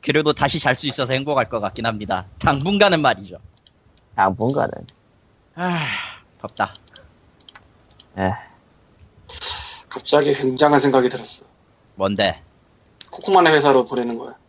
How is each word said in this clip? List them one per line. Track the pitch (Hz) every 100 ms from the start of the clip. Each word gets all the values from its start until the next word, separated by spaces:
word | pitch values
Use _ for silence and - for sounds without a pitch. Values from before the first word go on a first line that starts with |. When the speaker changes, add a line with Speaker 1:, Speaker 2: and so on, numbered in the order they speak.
Speaker 1:
그래도 | - 143 151
다시 | 143 143 165
잘 | 139
수 | 127 147
있어서 | - 123
행복할 | 131 139 139 113
것 | 117
같긴 | 101 - 117
합니다. | 107 101 92 95 -
당분간은 | - 139 151 202 202 165
말이죠. | 143 104 98 90 - _ _ _ _ _ _ -
Speaker 2:
당분간은. | 95 92 113 139 - - - _ _ _ _ _ _
Speaker 1:
아, | - 180 175 143 - - - _ _
덥다. | 104 - 101 - _ - - _ _ _ - - _ _ _ _ - -
Speaker 2:
에. | 95 101 - _ _ _ _ _ - _ - - - - - - -
Speaker 3:
갑자기 | - - 147 147
굉장한 | 135 131 127 151 147
생각이 | 139 131 127
들었어. | 127 - - - _ _ _ _
Speaker 1:
뭔데? | - 95 101 98 - - _ _ _ _ _ -
Speaker 3:
코코마네 | - - 185 170
회사로 | 156 143 131 120
보내는 | 131 120 117
거야. | 127 -